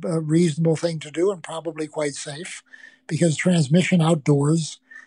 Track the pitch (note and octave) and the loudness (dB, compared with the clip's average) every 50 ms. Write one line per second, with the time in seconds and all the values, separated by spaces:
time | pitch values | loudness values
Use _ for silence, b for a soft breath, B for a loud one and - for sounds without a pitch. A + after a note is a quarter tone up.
0 | F3 G3 E3 E3 D#3+ D3+ D#3 E3+ F3+ E3 C#3+ D#3 E3 E3 D#3+ D3 - E3+ E3 D#3 | -6 -4 -4 -2 -2 2 2 4 4 2 2 0 0 0 0 0 -2 -4 -4 -6
1 | - D3+ C#3+ D#3 F3 G3+ G3 E3+ C#3+ - D#3+ E3 D#3 E3+ D3+ D#3 D#3 D3+ - D#3 | -10 -10 -4 -2 -2 -2 -2 -4 -8 -12 -12 -10 -10 -10 -8 -8 -10 -8 -6 -6
2 | D3+ D3 C3+ - - D#3 C#3+ C#3+ F3+ - - - - B B B B B B B | -6 -6 -6 -8 -12 -12 -12 -12 -14 -14 -16 -18 -20 B B B B B B B
3 | B - E3 C#3 E3+ E3+ C#3+ - - F#3 F3+ E3+ D3 A#2+ D3+ F#3 E3+ - F#3 F3 | B -6 -2 2 2 2 2 2 2 2 4 4 4 4 4 2 4 4 2 2
4 | D#3 D#3+ E3+ D#3 - D#3 D3 C#3 C#3+ D3 D#3+ E3 D#3 - - - B B B B | 4 4 2 2 2 2 2 4 4 2 2 0 0 -4 -10 -16 B B B B
5 | B | B